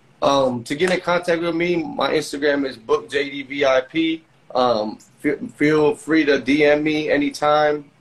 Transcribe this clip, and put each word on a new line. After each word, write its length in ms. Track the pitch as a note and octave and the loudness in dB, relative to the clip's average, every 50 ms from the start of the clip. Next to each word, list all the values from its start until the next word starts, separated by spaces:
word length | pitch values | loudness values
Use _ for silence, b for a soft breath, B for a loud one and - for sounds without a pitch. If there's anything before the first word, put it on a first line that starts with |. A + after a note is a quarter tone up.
| _ _ _ _ | _ _ _ _
Um, 420 | - C#3+ C#3 C#3 C3+ B2+ B2 A#2+ A#2 | 0 2 2 2 2 0 -2 -4 -6
to 100 | - D3 | -8 -4
get 160 | D3 F3+ F#3 | -2 0 0
in 100 | F#3 F3+ | 0 -2
contact 400 | - F3 F3 F3 F3 F3+ E3+ E3 | -2 -2 -2 -2 0 -2 -2 -2
with 140 | E3+ E3+ D#3+ | -2 -4 -2
me, 220 | E3 E3+ F3 F3 | -2 -2 -2 -2
my 360 | E3+ D#3 C#3+ D3 - C3+ C3+ C#3 | -2 -4 -6 -4 -4 -2 0 0
Instagram 540 | D#3 D3 - - C#3 D3+ D3 C#3+ C#3+ C#3 | -2 -2 -4 -6 -2 0 0 0 0 -2
is 100 | C3+ A#2 | -4 -6
book 340 | A2+ A2 - D3+ D3 - - | -10 -4 -2 -2 -2 -2 -4
J 200 | C3 C#3 C#3+ C#3 | -4 -4 -4 -4
D 120 | C#3 C#3+ C3+ | -6 -10 -12
V 220 | B2 C#3 C#3+ C#3+ | -10 -4 0 2
I 160 | C3 C3 C3 | 2 2 2
P. 420 | B2+ - - E3 E3 E3 E3 D#3+ - _ _ _ _ _ - | 0 -2 -4 -2 -2 -2 -2 -6 -10 _ _ _ _ _ -2
Um, 440 | B2 B2+ B2 A#2 G#2+ G#2+ A2 - - - _ _ _ | 0 2 2 2 0 -2 -4 -8 -12 -18 _ _ _
fe-, 180 | - D3 - - B2 B2 - | -4 -4 -4 -2 -6 -12 -4
feel 380 | - D3 D3 D#3 D#3 D3+ D3 D3 | 0 0 2 4 4 2 2 0
free 320 | - - C#3+ D#3+ D#3+ D3+ | -2 -2 0 0 2 4
to 120 | C#3 C#3 C3+ | 2 2 2
D 280 | A#2+ B2 C#3+ D3+ D3 | 2 0 2 4 4
M 180 | D3 D3 D3+ D3+ | 4 4 4 2
me 260 | D#3 D3+ D3+ D3+ D3 | 0 -2 -2 0 0
anytime. 800 | C#3+ C#3+ D3 C#3 C#3 - D3 D3 D3 D3+ D3+ D3+ D3 D3 C#3+ - _ _ | 0 0 0 -2 -4 -2 0 2 2 4 2 2 0 -2 -6 -12 _ _